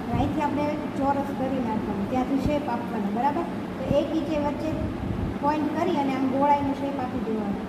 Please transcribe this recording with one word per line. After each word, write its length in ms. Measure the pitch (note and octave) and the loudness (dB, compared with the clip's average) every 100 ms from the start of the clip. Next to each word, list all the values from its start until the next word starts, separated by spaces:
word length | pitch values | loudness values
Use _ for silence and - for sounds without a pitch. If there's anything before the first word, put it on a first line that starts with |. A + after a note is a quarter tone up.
હવે 100 | - A#3 | -2 0
અહીંથી 260 | C#4+ C#4+ D4 | 2 0 0
આપણે 200 | C#4 D4 D4+ C#4+ D4 | 0 0 -2 -4 0
ચોરસ 300 | C#4 C#4 C#4 - | 0 2 0 -2
કરી 220 | C4 C4 A#3 | -2 0 0
નાખવાનું, 400 | A3 - G3 G3 | -2 -2 -2 0
ત્યાંથી 340 | B3+ B3+ C#4 C#4+ | 0 2 2 2
શેપ 180 | D4 - | 0 0
આપવાનો, 360 | A#3 - A3 G3+ G#3+ | -2 -2 -2 -2 0
બરાબર? 280 | C4+ D#4 E4+ - - - | 0 0 -2 -4 -6 -6
તો 60 | - C#4 | 2 2
એક 100 | E4 D#4+ | 4 0
ઇંચે 180 | C#4+ D4+ D4 | 0 0 0
વચ્ચે 260 | C#4+ D#4 D#4 D#4 - - - - - | 0 -2 -2 -2 -2 -4 -2 -2 0
પોઇન્ટ 260 | C#4+ D4+ D4 D4+ | 0 2 0 2
કરી 220 | F4+ D#4 | 2 2
અને 120 | C4+ C4 | 2 2
આમ 100 | C4+ | 2
ગોળાઈનો 400 | C4 C#4+ C#4+ C#4 C#4 | 4 4 4 4 0
શેપ 180 | C#4 C#4 | -2 -2
આપી 200 | B3 B3+ G#3+ | -4 -2 -2
દેવાનો 340 | G#3+ G3+ G3 | -2 0 -4